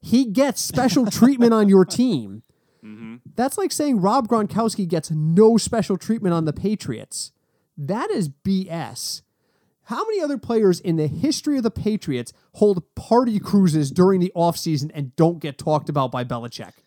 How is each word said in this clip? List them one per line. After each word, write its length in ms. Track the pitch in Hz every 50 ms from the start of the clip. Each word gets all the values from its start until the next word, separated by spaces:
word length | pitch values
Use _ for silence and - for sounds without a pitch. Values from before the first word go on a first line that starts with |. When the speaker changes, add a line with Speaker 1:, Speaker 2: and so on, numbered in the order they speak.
| -
Speaker 1:
He 240 | - 185 247 269
gets 340 | 233 185 220 269 285 - -
special 460 | - - - - 247 254 190 285 247
Speaker 2:
<laughs> 40 | 208
Speaker 1:
treatment 440 | - - 226 254 285 254 240 233 226
on 140 | 220 214 202
your 180 | 196 190 185
team. 560 | 185 - - 247 262 202 135 110 98 98 113 _ _ _ _ _ _ _ _ _
Speaker 2:
Mm-hmm. 320 | 107 107 107 113 110 113 123 _ - _
Speaker 1:
That's 200 | - 240 269 -
like 160 | - 392 370 -
saying 280 | - 302 294 262 214 170
Rob 260 | 196 220 269 247 214
Gronkowski 580 | 240 226 208 165 156 190 233 226 - - 196
gets 240 | 170 180 165 - -
no 460 | 160 156 151 160 165 185 220 220 233
special 400 | 220 - - - 226 202 - 202
treatment 380 | 180 - - 220 233 208 185 170
on 100 | 165 160
the 80 | 156 143
Patriots. 800 | - - 196 214 196 - 139 120 107 107 _ - - - - _ _ _ _ _ _ _ _ _ -
That 320 | 143 135 190 226 320 427
is 180 | 415 285 185 147
B 400 | 139 _ _ 185 196 190 190 180
S. 540 | 165 170 147 104 - - - - - - _ _ _ _ _ _ _ _ _ _ _ _ _
How 200 | - 220 262 392
many 140 | 440 427 392 330
other 160 | 294 285 240
players 400 | - - 233 226 220 190 175 -
in 180 | - 190 165
the 120 | 160 151 147
history 480 | 151 165 170 294 302 - - 302 294
of 80 | 269 220
the 60 | 233
Patriots 640 | - - - 214 214 208 - 165 139 123 120 - _ _ _ _ _
hold 400 | - 214 208 202 180 - _ _
party 460 | - - - 220 240 254 240 214 202
cruises 500 | - - - 202 190 180 151 156 147 135
during 300 | 135 180 180 190 196 185
the 100 | 175 185 -
offseason 520 | 180 170 170 165 - - 170 156 139 135 156 -
and 200 | 156 143 127 _
don't 240 | - 165 165 175 160
get 180 | - 143 139 -
talked 300 | - 156 151 147 - -
about 240 | 147 147 135 127 120
by 100 | 127 123
Belichick? 520 | 120 123 120 117 117 - - 110 87 _ _ _